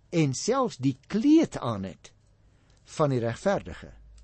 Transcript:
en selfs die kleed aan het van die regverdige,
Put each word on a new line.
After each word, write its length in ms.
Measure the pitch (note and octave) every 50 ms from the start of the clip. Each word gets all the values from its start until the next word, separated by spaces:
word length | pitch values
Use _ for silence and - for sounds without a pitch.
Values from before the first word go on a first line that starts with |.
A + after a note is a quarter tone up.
| _ _
en 240 | - E3+ D#3+ C#3 C3
selfs 460 | - - - A#3+ C4+ C4 G#3+ C3+ - B2
die 140 | C#3 C3 - _
kleed 500 | _ - G#3 A3+ C#4+ D4+ D#4+ D4+ - - C#3+
aan 280 | - B2+ A2+ G2 F#2+
het 240 | F#2+ D#2 - _ - _ _ _ _ _ _ _ _ _ _ _ _ _ _ _ - -
van 160 | - D#3+ D3 C3+
die 60 | B2 A2+
regverdige, 720 | A#2 A#2 - - G3 G3+ D#3+ - - - - - D2+ - - - - - -